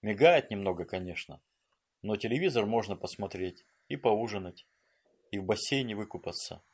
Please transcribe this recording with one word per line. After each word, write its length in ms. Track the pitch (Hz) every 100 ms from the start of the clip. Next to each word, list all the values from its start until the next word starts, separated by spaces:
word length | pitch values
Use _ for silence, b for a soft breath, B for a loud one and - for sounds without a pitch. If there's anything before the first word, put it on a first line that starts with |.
Мигает 480 | 107 104 156 165 -
немного, 340 | 104 95 87 85
конечно, 560 | 92 90 85 - - _ _ _ _ _ _
но 160 | 101 104
телевизор 480 | 113 131 185 120 104
можно 300 | 113 101 92
посмотреть 720 | - - 101 92 92 - _ _ _
и 80 | 143
поужинать, 720 | 120 107 113 104 90 - - _ _ _ _ _ _
и 80 | 101
в 60 | 95
бассейне 500 | 107 - 139 123 104
выкупаться. 680 | 104 90 - - - 87 _